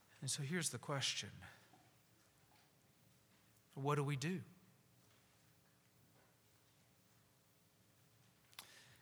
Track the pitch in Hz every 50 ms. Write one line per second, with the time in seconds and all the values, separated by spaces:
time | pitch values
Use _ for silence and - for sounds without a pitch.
0 | - - - - 143 131 - - 143 135 175 180 156 - - 117 - - 143 135
1 | - - - - 107 98 92 92 90 - - - - - - - - - - -
2 | - - - - - - - - - - - - - - - - - - - -
3 | - - - - - - - - - - - - - - - 143 135 143 147 147
4 | 143 143 147 127 139 170 190 151 113 - - - - - - - - - - -
5 | - - - - - - - - - - - - - - - - - - - -
6 | - - - - - - - - - - - - - - - - - - - -
7 | - - - - - - - - - - - - - - - - - - - -
8 | - - - - - - - - - - - - - - - - - - - -